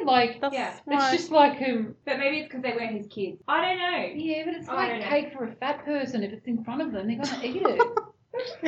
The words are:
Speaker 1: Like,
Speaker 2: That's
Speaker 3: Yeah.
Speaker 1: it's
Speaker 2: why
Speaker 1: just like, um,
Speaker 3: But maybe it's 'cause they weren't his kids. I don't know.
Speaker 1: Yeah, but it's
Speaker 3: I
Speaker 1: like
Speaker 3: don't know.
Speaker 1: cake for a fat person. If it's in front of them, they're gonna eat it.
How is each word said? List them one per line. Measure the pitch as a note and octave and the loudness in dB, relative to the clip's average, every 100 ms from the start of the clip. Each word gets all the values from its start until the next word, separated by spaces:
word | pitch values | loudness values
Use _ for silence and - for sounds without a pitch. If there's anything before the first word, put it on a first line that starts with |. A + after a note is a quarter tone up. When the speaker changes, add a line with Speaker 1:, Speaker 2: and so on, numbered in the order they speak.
| D4+ | 4
Speaker 1:
Like, | B3+ A#3 - | 6 4 2
Speaker 2:
That's | C#4 C4+ | -4 -2
Speaker 3:
Yeah. | G#3+ | -4
Speaker 1:
it's | - - | -8 -2
Speaker 2:
why | C#4+ C4+ | 2 2
Speaker 1:
just | E4+ - | 2 4
like, | D#4 C#4+ - | 8 8 6
um, | C4 A#3 A3 - - | 0 0 -2 -6 -4
Speaker 3:
But | C#4 | 0
maybe | C#4 D4+ | 0 0
it's | - | -4
'cause | B3+ | -6
they | B3+ | -4
weren't | A#3 A3+ G#3 | -4 -4 -6
his | - | -8
kids. | - F#3 D#3 - | -6 -6 -6 -2
I | D4+ | 0
don't | F4+ F#4 | 2 0
know. | F4+ E4 F#3 D4 | 0 -2 -4 -4
Speaker 1:
Yeah, | D#4+ D#4 D#4+ | -4 -2 -4
but | E4 | -6
it's | - | -4
Speaker 3:
I | C4 | -2
Speaker 1:
like | A#3+ | -2
Speaker 3:
don't | A3+ | -2
know. | G#3+ | 0
Speaker 1:
cake | D4 D4+ | 0 0
for | C4+ | -6
a | A3+ - | -8 -4
fat | C4 C#4+ - | -4 -4 -2
person. | D4 C4 B3+ | -2 -2 -2
If | G3+ | -4
it's | A3 - | -6 -4
in | A3+ | -4
front | A3+ C4 | -4 -4
of | D#4+ | -4
them, | G#3+ G3+ | -4 -2
they're | A#3 | -2
gonna | C#4 - | -4 -4
eat | B3 D#4+ G4+ | -4 0 2
it. | A#4 A#4 A4 - - _ A#4+ B4+ - | 4 4 2 -4 -8 _ -6 -6 -4